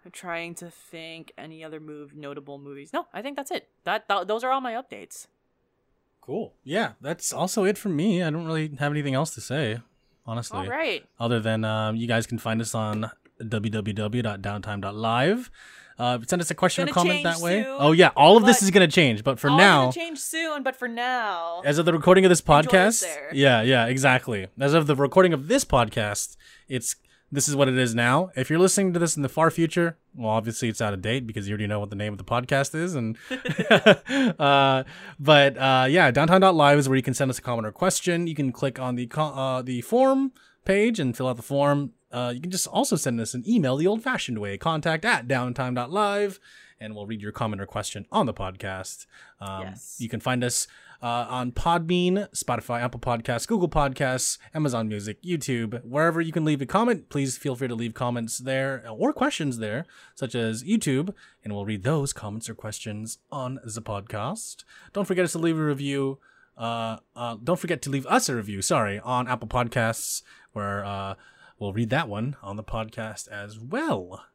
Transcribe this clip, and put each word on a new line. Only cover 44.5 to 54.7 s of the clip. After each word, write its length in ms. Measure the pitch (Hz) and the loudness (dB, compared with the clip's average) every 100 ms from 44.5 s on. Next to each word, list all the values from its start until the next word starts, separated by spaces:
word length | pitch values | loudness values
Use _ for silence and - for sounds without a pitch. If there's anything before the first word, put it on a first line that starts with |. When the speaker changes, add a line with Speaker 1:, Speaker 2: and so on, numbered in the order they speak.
| 98 | -4
Speaker 2:
contact 480 | 160 160 165 160 220 | -2 -2 -2 -2 0
at 220 | 190 120 | -2 0
downtime 480 | 131 123 123 127 123 | -2 -2 -4 -4 -4
dot 160 | 123 | -4
live, 480 | 190 208 202 208 196 _ - - _ | -2 -2 0 -4 -6 _ -20 -20 _
and 160 | 110 104 | -14 -12
we'll 100 | 101 | -10
read 160 | 110 | -8
your 100 | 104 | -10
comment 300 | - 113 101 | -6 -4 -4
or 60 | 98 | -8
question 400 | 107 104 104 98 | -8 -8 -10 -4
on 140 | 214 143 | -2 -2
the 80 | |
podcast. 720 | 98 95 92 101 92 95 - - - - _ | -4 -8 -8 -10 -10 -12 -16 -20 -20 -20 _
Um, 220 | 98 95 | -12 -10
Speaker 1:
Yes. 360 | 101 98 - - | -12 -14 -18 -12
Speaker 2:
you 100 | 117 | -8
can 100 | 113 | -6
find 240 | 131 123 | -4 -2
us, 240 | 123 - - - - - | -2 -4 -6 -12 -20 -12
uh, 240 | 120 120 113 | -6 -4 -4
on 220 | 127 123 | -6 -6
Podbean, 760 | - 170 170 160 180 180 185 202 | -2 0 0 0 0 2 0 -4
Spotify, 500 | - - 120 - 120 | -8 -4 -6 -4 -4
Apple 180 | 123 123 | -4 -4
Podcasts, 480 | - 117 113 120 - | -4 -4 -2 -6 -2
Google 220 | 220 170 | 0 0
Podcasts, 720 | 156 139 131 135 127 - - - 156 | 0 -2 -2 -2 -2 -4 -6 -8 -4
Amazon 320 | 147 | -2